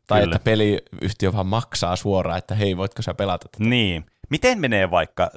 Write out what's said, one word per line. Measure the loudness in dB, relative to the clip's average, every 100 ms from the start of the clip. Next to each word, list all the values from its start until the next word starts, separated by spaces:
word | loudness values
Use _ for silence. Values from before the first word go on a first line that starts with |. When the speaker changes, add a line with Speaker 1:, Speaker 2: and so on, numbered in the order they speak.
| 0
Speaker 1:
Tai | 2
Speaker 2:
kyllä. | 2 0
Speaker 1:
että |
peliyhtiö | 2 2 2 0 -4 -8 -6 -2 -2
vaan | 0 0
maksaa | -2 -4 -4 -2 -2
suoraan, | 0 0 0 -4
että | -4
"hei, | -2 0 0
voitko | -4 -4
sä | -6
pelata | -4 -2 -4 -8
tätä?" | -4
Speaker 2:
Niin. | 0 2 0 -2 -8 _ -6
Miten | 0 0 2
menee | 2 2 4
vaikka, | 2 0 -2 -2